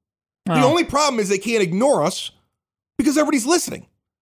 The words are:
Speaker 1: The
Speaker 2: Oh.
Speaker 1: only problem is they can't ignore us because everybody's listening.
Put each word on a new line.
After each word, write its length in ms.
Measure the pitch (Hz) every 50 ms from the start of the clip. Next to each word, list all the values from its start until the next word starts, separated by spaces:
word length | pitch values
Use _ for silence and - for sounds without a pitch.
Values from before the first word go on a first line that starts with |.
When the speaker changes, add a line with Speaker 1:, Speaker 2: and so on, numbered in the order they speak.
| _ _ _ _ _ _ _ _ -
Speaker 1:
The 80 | 190 165
Speaker 2:
Oh. 140 | 156 147 269
Speaker 1:
only 160 | 320 349 339
problem 360 | 339 - 285 302 285 254 220
is 80 | 208 185
they 100 | 202 190
can't 240 | - 226 233 220 196
ignore 400 | 165 170 196 247 294 262 175 147
us 280 | 170 - - - - - _ _ _ _ _ _ _ _ _ _ _ _
because 220 | - 233 302 262 302
everybody's 260 | 294 294 302 262 214
listening. 400 | 269 349 339 - - - - - _ _ _ _ _ _ _